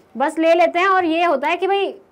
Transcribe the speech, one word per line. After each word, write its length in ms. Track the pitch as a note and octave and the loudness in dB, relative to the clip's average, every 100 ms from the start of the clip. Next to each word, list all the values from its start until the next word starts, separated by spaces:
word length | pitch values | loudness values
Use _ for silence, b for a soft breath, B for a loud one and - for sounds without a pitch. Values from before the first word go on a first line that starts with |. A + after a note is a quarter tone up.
| _ A3+ | _ -6
बस 200 | C#4+ D#4 | -4 0
ले 140 | E4 | 2
लेते 260 | E4+ E4+ F4 | 4 2 2
हैं। 80 | G4 | 2
और 180 | F#4+ F4 | 2 0
ये 180 | D#4+ | 0
होता 240 | F4 C#4 C#4+ | 0 0 -2
है 100 | E4+ | -2
कि 100 | F#4 | -2
भाई 260 | G4+ F#4+ - _ | 0 -2 -6 _